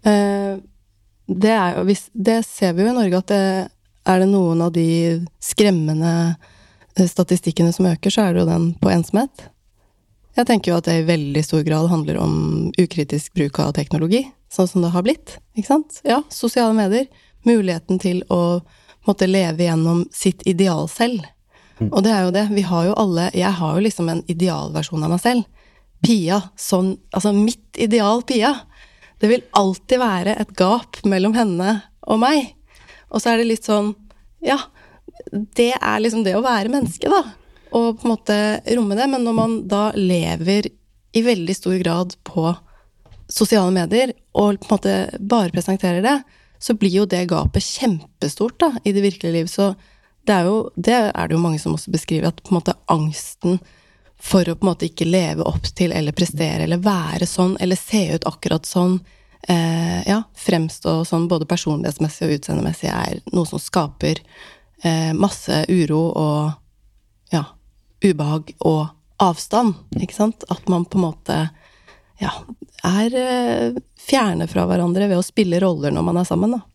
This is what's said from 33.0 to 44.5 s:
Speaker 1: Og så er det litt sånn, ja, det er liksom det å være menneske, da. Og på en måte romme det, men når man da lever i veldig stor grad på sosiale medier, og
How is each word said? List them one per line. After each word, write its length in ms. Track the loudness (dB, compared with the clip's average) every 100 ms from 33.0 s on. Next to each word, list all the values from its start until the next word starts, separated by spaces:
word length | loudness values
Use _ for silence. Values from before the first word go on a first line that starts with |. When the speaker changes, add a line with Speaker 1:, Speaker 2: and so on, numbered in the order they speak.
| _
Speaker 1:
Og 120 | -4
så 140 | 0
er 80 | 0
det 80 | 2
litt 180 | -2 0
sånn, 220 | 0 0 -6 -16 -20 -20 _
ja, 240 | -2 -2 -4 _ -20 -20 -20 -20 -10
det 460 | -8 -6 0 0
er 240 | 0 -2 0
liksom 240 | 0 0
det 140 | 0 0
å 40 |
være 260 | 0 0 0
menneske, 400 | -2 -2 -4 2
da. 140 | 2 0 -10 _ -20 _
Og 260 | 0 0 0
på 80 | -2
en 60 |
måte 220 | -2 0 0 0 -2 -2
romme 280 | 0 0 0
det, 120 | 0
men 160 | 0 0
når 80 | 0
man 200 | 0 -2
da 240 | -2 0 0
lever 800 | 0 0 0 0 -2 0 0 -2 _ _ _ _
i 80 | 0
veldig 340 | 2 0 0 -4
stor 180 | 0 0
grad 360 | 0 0 -2 -8
på 260 | -8 -2 0 -2 -8 -20 _ _ _ -20
sosiale 500 | -12 -2 2 4 2
medier, 400 | 0 0 0 0 -4 _
og 300 | 0 2